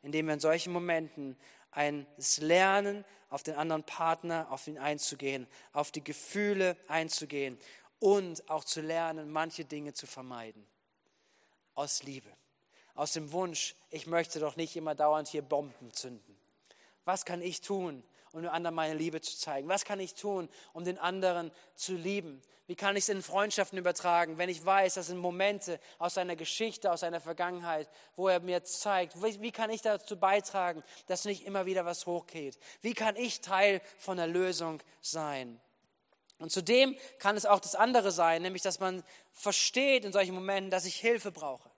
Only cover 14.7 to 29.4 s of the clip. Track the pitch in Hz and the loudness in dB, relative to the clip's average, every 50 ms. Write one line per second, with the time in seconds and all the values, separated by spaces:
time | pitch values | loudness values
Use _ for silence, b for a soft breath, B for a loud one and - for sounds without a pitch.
14.7 | - 170 160 156 151 143 151 151 151 156 151 143 - 151 143 131 156 139 147 139 | -6 -6 -4 -4 0 4 4 4 4 4 0 -2 -6 -6 -2 0 0 0 0 -4
15.7 | 120 - 123 117 110 - - 131 123 107 _ _ 101 _ _ _ _ _ b b | -12 -18 -20 -10 -10 -8 -8 -8 -12 -14 _ _ -20 _ _ _ _ _ b b
16.7 | b b b b b b b - 190 190 - - 180 175 170 180 170 - - - | b b b b b b b -2 0 0 0 -4 -6 -4 -4 -4 -6 -6 -4 -4
17.7 | 202 196 185 170 147 127 117 b b b b b b 160 170 175 151 170 175 170 | -2 -2 -2 -4 -6 -10 -14 b b b b b b -8 -6 -2 -2 0 -2 0
18.7 | 160 165 160 156 156 156 160 170 156 160 - - - - - 165 147 139 139 156 | 0 0 0 0 0 -2 -2 -2 -2 -4 -6 -6 -6 -4 -4 -4 -4 -4 -2 0
19.7 | 190 202 - - 208 196 190 180 - - - 208 202 185 170 156 B B B B | 0 0 0 -2 -4 -4 -4 -8 -8 -6 -4 -2 -2 -2 -4 -6 B B B B
20.7 | B 165 175 180 180 190 160 175 185 190 185 185 175 170 170 160 B B B B | B -6 -4 -4 -4 0 -2 -2 0 2 2 2 2 2 -2 -6 B B B B
21.7 | B - - - 185 170 165 185 202 202 170 165 139 131 - b b b b - | B -8 -4 -4 -4 -2 -2 -2 -2 -2 -4 -6 -14 -16 -20 b b b b -12
22.7 | 175 - 202 196 196 202 190 - 202 190 175 - - 196 202 214 - 208 190 - | -8 -2 0 0 2 2 0 0 0 -2 -4 -2 0 2 2 2 2 0 -2 -2
23.7 | - 190 180 180 175 - - 180 170 170 170 160 160 160 175 185 180 160 160 185 | -2 -2 0 0 0 2 2 4 4 4 4 2 0 -2 -2 -2 -2 -2 2 4
24.7 | 190 196 190 185 - 190 175 151 180 180 175 180 175 180 190 202 208 196 - - | 6 6 6 4 2 -2 -4 -6 -6 -4 -4 -4 0 2 2 2 2 0 -4 -6
25.7 | 170 147 B B B B 165 175 - 190 180 180 175 156 165 - - - 220 226 | -8 -8 B B B B -4 -2 0 -2 -2 -2 -4 -6 -6 -6 -4 -2 -2 -4
26.7 | - - - 196 175 165 - 170 170 170 165 165 165 156 180 175 180 175 170 175 | -4 -2 0 0 0 0 -2 -4 -4 -4 -6 -6 -4 -2 -2 -2 -2 -6 -4 -2
27.7 | 160 156 151 B B B B B B - 185 190 185 180 175 180 180 175 175 - | -2 -2 -4 B B B B B B 0 4 4 4 4 2 0 -2 -2 -2 -2
28.7 | - - - 208 196 185 180 156 - 170 190 226 208 202 | -6 -4 0 2 2 2 2 0 -4 -2 -2 -2 -2 -2